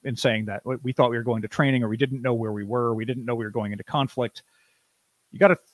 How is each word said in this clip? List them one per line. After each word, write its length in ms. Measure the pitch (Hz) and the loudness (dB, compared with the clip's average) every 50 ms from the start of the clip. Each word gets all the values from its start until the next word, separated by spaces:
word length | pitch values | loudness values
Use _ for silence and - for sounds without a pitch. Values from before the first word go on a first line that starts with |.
| - | -6
in 120 | 135 117 | -6 -2
saying 300 | - - 127 110 110 107 | 0 2 2 2 2 0
that, 180 | 104 98 107 - | -4 -6 -6 -6
"We, 120 | 123 127 120 | -6 -6 -4
we 100 | - 127 | -4 -2
thought 180 | 131 - 131 120 | 2 2 2 2
we 60 | 120 | 2
were 60 | 117 | 0
going 200 | 113 123 117 110 | 0 0 0 0
to 60 | 107 107 | -2 -2
training," 340 | - - 147 139 131 127 | 0 2 2 4 4 2
or, 60 | 117 107 | 2 0
"We 80 | 110 | 0
didn't 260 | 117 139 131 135 127 | 0 0 0 0 -2
know 120 | 120 127 120 | 0 0 0
where 180 | 113 113 107 | 0 0 -2
we 120 | 104 104 101 | -4 -4 -4
were," 200 | 101 120 123 120 | -2 0 0 0
or, 80 | 117 113 | 0 0
"We 100 | 110 113 | -2 -2
didn't 200 | 117 127 131 117 | -4 -4 -4 -4
know 100 | 120 120 | -4 -4
we 100 | 113 113 | -4 -4
were 60 | 107 | -4
going 220 | 101 120 104 101 | -4 -4 -2 -2
into 120 | 104 98 - | -4 -8 -6
conflict," 580 | - - 147 139 123 - 131 123 113 - - - _ _ _ _ _ _ _ _ _ _ _ _ _ _ _ _ _ | -4 -2 -2 -2 -2 -2 -4 -4 -4 -6 -12 -20 _ _ _ _ _ _ _ _ _ _ _ _ _ _ _ _ _
you 60 | - 123 | 2 4
gotta 180 | 196 190 175 | 6 6 6
th-, 100 | - _ _ | 4 _ _